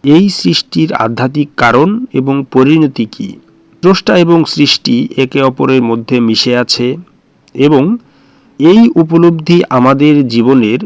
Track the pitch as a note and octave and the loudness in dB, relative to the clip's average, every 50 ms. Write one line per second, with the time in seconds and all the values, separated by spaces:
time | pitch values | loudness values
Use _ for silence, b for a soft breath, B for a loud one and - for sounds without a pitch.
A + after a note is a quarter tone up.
0 | - C#3 D3 E3+ G3 G3+ F3+ - - F3+ E3 - - _ - D#3+ D#3+ D#3 - - | 2 4 2 4 2 0 -2 -2 -4 -2 -2 -2 -6 _ -4 -4 -2 -2 -2 -4
1 | A2 A2+ A#2 A#2+ B2 C3 C#3+ D3 C#3+ - _ - B2 A#2 A2+ B2+ D3+ F#3+ G#3+ A#3 | -4 -4 -2 -4 -4 -4 -2 -4 -6 -6 _ 0 0 2 2 2 2 0 -2 -6
2 | B3+ - - C3+ C3 C#3 C#3 C#3 C3+ _ - C3 C3 C#3 D#3 D#3+ D#3 C3+ C3 - | -8 -6 -6 -4 -4 -2 -4 -4 -6 _ 0 2 2 4 2 2 0 -2 -2 -6
3 | A2+ G#2 - - G#2 F#2+ - - _ _ _ _ _ _ _ _ - F3+ G3 - | -8 -8 -8 -14 -14 -14 -14 -18 _ _ _ _ _ _ _ _ 0 0 0 0
4 | - - G#3+ F3+ E3+ E3+ E3+ E3 D#3 - - D#3+ D3 C#3 - - _ - A#2+ A#2+ | 0 0 0 2 2 2 2 0 0 -2 -2 -2 0 0 -2 -4 _ -2 -2 -2
5 | D3 - - - C3+ B2+ - C#3 C3+ C3 B2+ C3 C#3 C3 C3 C3 A#2+ A2+ A#2 A#2 | -2 -4 -4 -4 -4 -2 -2 -2 -2 -2 -2 -2 -2 0 0 0 0 -2 -4 -6
6 | A2+ - B2+ B2 A#2+ A2+ A2+ - - B2 B2 B2 B2 A#2 - - B2 B2 C#3+ E3 | -4 -4 -2 -2 0 0 -2 -2 -2 -2 -2 -2 -2 -4 -4 -4 -4 -6 -6 -8
7 | F3+ _ _ _ _ _ _ _ _ - _ - C#3 D3 D#3 C3 C#3 F3+ A#3 A#3 | -12 _ _ _ _ _ _ _ _ -16 _ 0 2 2 4 2 2 0 -2 -6
8 | b b b b b b b b b b b - C#3 E3 G3 A3+ A#3 A#3+ - E3+ | b b b b b b b b b b b 0 2 4 6 6 4 4 2 0
9 | D#3+ D#3 E3 E3 E3+ E3+ E3+ D#3+ D#3 E3 F3 F3 - - C3 B2+ B2 C3 C#3 C#3 | 0 2 2 2 2 2 0 0 0 0 2 2 2 0 -2 0 2 2 2 2
10 | D3 D3+ D3 D3 C3+ A#2+ A2+ A#2 A2+ B2 C3+ C3 A2+ G#2 A#2 D3 G#3+ | 2 2 2 2 0 0 -2 0 2 2 2 2 2 0 -2 -4 -6